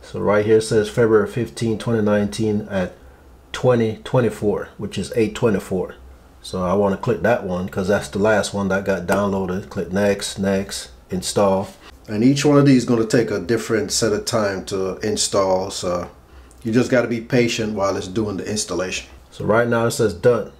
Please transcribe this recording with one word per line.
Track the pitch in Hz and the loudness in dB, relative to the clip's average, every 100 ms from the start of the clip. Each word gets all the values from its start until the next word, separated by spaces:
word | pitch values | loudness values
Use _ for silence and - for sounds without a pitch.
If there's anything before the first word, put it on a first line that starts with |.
So | - 98 | -12 -4
right | 98 104 | 2 2
here | 107 110 | 6 4
it | |
says | 107 117 104 | 4 0 2
February | - 113 110 98 | 2 4 6 4
fifteen, | - 113 - 117 107 | -2 -6 -4 -2 -2
twenty | - 113 | 0 0
nineteen | 104 104 101 101 110 104 104 | 2 2 0 -2 0 0 -2
at | 98 90 - - - - - - | -4 -4 -6 -20 -20 -20 -20 -14
twenty | - 127 120 113 107 | -2 2 2 2 -4
twenty-four, | - 131 117 - 107 92 85 - | -2 2 2 0 -2 -2 -6 -10
which | 104 - | -10 -6
is | 90 - | -6 0
eight | 110 107 | 0 2
twenty-four. | 120 98 - 92 - - - - - - - | 0 0 -2 -4 -4 -10 -20 -20 -20 -20 -10
So | 92 | -4
I | 90 | 0
wanna | 95 101 95 | 2 2 0
click | - 110 | -2 0
that | 87 120 98 | 2 0 0
one | 90 92 | -6 -6
'cause | - 92 | -6 0
that's | 101 - | 0 0
the | 101 | 0
last | 104 107 92 | 2 2 0
one | 101 98 | -2 -2
that | 95 | -2
got | 98 95 87 | 0 -4 0
downloaded. | 98 101 95 92 92 101 | 0 0 -2 -4 -6 -6
Click | - 85 | -8 -4
next, | 92 101 98 - - | 0 0 0 -4 -4
next, | 98 95 98 - - - - | 0 0 -2 -10 -14 -20 -8
install. | 92 - - 101 95 101 - - - - | -6 -4 2 2 2 -2 -12 -20 -20 -8
And | 107 | 2
each | 120 139 | 4 4
one | 151 143 | 4 6
of | 139 | 6
these | 127 | 6
is | 113 | 4
gonna | 120 110 | 0 2
take | 131 110 | 2 2
a | 104 | -2
different | 87 113 - 110 95 | -2 -2 0 -2 -2
set | - 113 | -2 0
of | 104 - | -2 -2
time | 117 101 95 85 | -2 -2 -4 -6
to | 98 95 92 | -4 -4 -4
install, | 107 107 - 101 95 92 95 | -4 -2 -2 0 2 0 -2
so | - 95 87 - - - - - - | -6 -4 -4 -6 -14 -20 -20 -20 -10
you | 117 | 0
just | 110 117 | 2 2
gotta | 127 113 | 2 0
be | 117 | -4
patient | 110 127 117 - 107 104 | -2 0 2 0 -4 -2
while | 98 98 | -2 -2
it's | 95 | -4
doing | 95 107 95 | -4 -4 -6
the | 92 | -6
installation. | 107 - 87 92 - - - - | -6 -6 -4 -4 -6 -10 -20 -20
So | - 95 | -10 0
right | 107 120 | 2 2
now | 117 113 | 2 0
it | |
says | - 113 | 0 -2
done. | 87 123 117 98 - | 2 2 2 0 -12